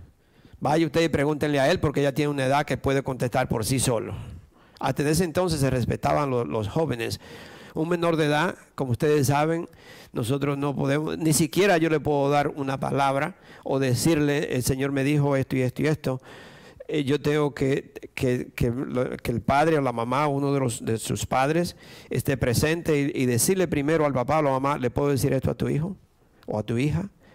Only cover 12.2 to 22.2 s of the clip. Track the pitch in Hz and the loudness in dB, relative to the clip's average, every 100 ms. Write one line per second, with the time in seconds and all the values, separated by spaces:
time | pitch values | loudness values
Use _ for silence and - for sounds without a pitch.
12.2 | 139 147 143 156 135 135 139 131 139 135 | 2 2 0 -2 -4 -4 -2 0 2 0
13.2 | 156 - - - - 135 135 120 160 156 | -2 -6 -20 -12 -4 0 0 2 2 4
14.2 | 147 143 175 127 123 131 139 139 135 147 | 2 0 -2 -2 0 0 -2 0 0 2
15.2 | 143 135 131 131 127 - 143 151 143 131 | 2 0 0 -2 -2 0 0 0 -2 -6
16.2 | - - - - - - - 156 135 147 | -8 -20 -20 -20 -20 -18 -6 -2 0 0
17.2 | 143 151 147 120 135 139 - - - - | 2 2 0 0 0 0 -4 -12 -14 -2
18.2 | 131 123 - - 127 120 - 123 127 - | 0 0 -2 -2 0 0 -4 -2 -4 -4
19.2 | - 117 - 135 160 156 135 117 117 131 | -4 -2 2 4 4 2 0 -2 -2 0
20.2 | 151 139 139 139 131 107 110 113 - 107 | 0 0 0 0 0 -2 -4 -4 -4 -4
21.2 | - 127 135 160 175 - - - - - | -2 0 2 0 -2 -6 -18 -20 -8 -4